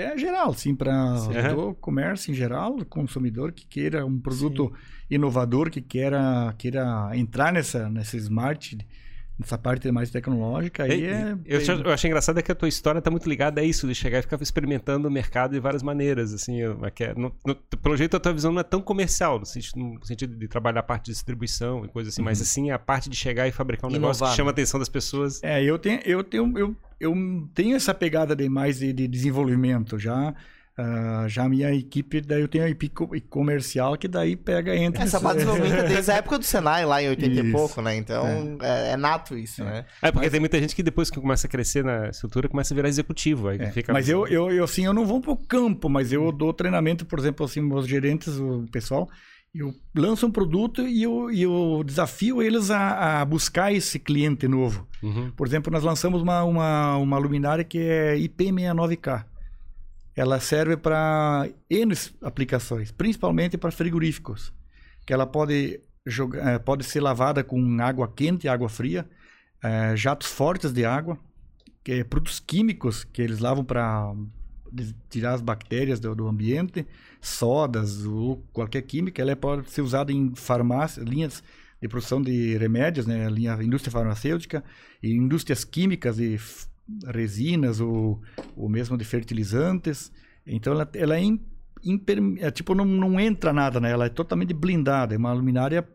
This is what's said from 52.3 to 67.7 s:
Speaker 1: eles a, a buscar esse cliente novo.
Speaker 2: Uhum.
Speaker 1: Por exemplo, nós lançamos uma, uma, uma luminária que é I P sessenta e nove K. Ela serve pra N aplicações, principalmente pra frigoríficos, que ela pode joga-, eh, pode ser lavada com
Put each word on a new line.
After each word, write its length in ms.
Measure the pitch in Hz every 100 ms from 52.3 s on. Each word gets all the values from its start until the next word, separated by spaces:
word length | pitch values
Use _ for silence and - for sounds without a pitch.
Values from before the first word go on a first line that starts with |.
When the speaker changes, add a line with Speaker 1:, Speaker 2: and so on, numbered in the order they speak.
| 247
Speaker 1:
eles 300 | 220 226 196
a, 500 | 208 196 196 160 151
a 40 | 143
buscar 460 | 156 - 175 196
esse 280 | 202 - 143
cliente 480 | - 147 147 131 131
novo. 400 | 131 127 101 - -
Speaker 2:
Uhum. 260 | 107 107 123 -
Speaker 1:
Por 80 | 131
exemplo, 260 | 151 151
nós 120 | 160
lançamos 400 | 156 151 180 180
uma, 200 | 175 175
uma, 540 | 175 165 160 151 147 139
uma 200 | 139 139
luminária 440 | 143 143 143 160
que 140 | 165 165
é 400 | 165 160 151 147
I 100 | 170
P 180 | - 190
sessenta 160 | 185
e 120 | 180
nove 220 | 165 165 165
K. 300 | 139 120 - - - - - - - - - -
Ela 240 | 131 135
serve 380 | - 151 160 160
pra 720 | 160 156 156 156 147 143 139 - -
N 240 | 185 226 165 - -
aplicações, 720 | 135 - 131 127 - 117 107
principalmente 640 | - 220 208 180 165 175 170
pra 140 | 165
frigoríficos, 840 | - 170 165 160 - - 101 - - - - - - -
que 60 |
ela 120 | 131 131
pode 540 | 151 147 143 139 - _ _ 123
joga-, 460 | 117 127 135 131
eh, 80 | 117
pode 240 | 131 139
ser 160 | 127 147
lavada 440 | 139 123 131 139
com 160 | 131 127 123